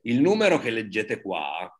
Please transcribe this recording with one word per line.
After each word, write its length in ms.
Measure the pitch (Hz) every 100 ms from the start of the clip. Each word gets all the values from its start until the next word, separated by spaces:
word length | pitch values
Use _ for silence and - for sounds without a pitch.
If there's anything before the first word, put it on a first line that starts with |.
il 180 | 117 123
numero 380 | 170 220 202 147
che 100 | 120
leggete 540 | 113 107 107 107 110
qua 520 | 98 85 71 80 92